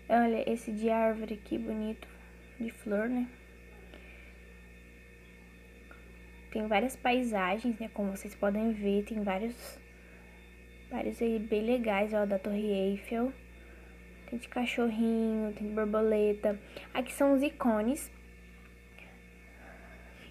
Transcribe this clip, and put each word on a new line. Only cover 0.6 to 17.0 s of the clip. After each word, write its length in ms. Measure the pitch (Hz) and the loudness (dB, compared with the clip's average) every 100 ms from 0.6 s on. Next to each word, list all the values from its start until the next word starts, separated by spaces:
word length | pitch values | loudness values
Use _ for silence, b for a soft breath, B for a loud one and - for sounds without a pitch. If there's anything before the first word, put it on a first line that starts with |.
| - | -2
de 160 | 214 220 | 0 2
árvore 460 | 226 220 220 220 | 4 4 2 -4
aqui, 240 | 214 - - | -6 -4 -4
bonito. 500 | 226 220 214 220 - B B B B - | -2 -4 -4 -6 -12 B B B B -8
De 120 | 226 | -8
flor, 360 | - 214 202 226 | -8 -2 0 0
né? 220 | 247 247 - - - - - B B B B B B B B - - - - - - - - - - - - - - - - - - - | 0 -2 -6 -20 -20 -20 -20 B B B B B B B B -20 -20 -20 -20 -20 -20 -20 -20 -20 -20 -20 -20 -20 -20 -20 -20 -20 -20 -8
Tem 160 | 220 214 | -4 0
várias 300 | 208 247 - | 2 2 0
paisagens, 840 | 254 247 240 208 180 208 240 220 | 0 2 2 2 0 0 -2 -2
né? 120 | 226 | -6
Como 240 | - 202 196 | -4 -2 -4
vocês 180 | 202 | -8
podem 380 | - 202 208 226 | 0 0 2 0
ver, 320 | 214 202 202 | 0 2 2
tem 180 | 202 220 | 0 -2
vários, 560 | 202 190 226 240 - - - B B B B B B - - - - | 0 0 -2 -6 -14 -16 -20 B B B B B B -20 -20 -20 -10
vários 300 | 240 214 220 | -4 -4 0
aí 180 | 233 226 | 0 0
bem 260 | 220 214 220 | 0 0 2
legais, 480 | 247 226 196 214 | 2 2 2 2
ó, 100 | 214 | 2
da 140 | 208 196 | 2 0
Torre 340 | 214 208 214 | 0 0 0
Eiffel. 600 | 196 190 196 - 233 254 - - - B B B B - - - | 2 2 0 -2 -2 -2 -4 -16 -20 B B B B -20 -18 -10
Tem 60 | 233 | -10
de 100 | - | -6
cachorrinho, 1040 | 254 247 - 233 220 226 226 220 220 214 | -4 -2 0 2 4 4 4 2 2 -2
tem 160 | 214 208 | -4 -4
de 60 | |
borboleta. 840 | 214 214 220 220 214 208 208 214 202 B B B | 0 2 4 4 6 4 4 0 -2 B B B
Aqui 180 | - | -4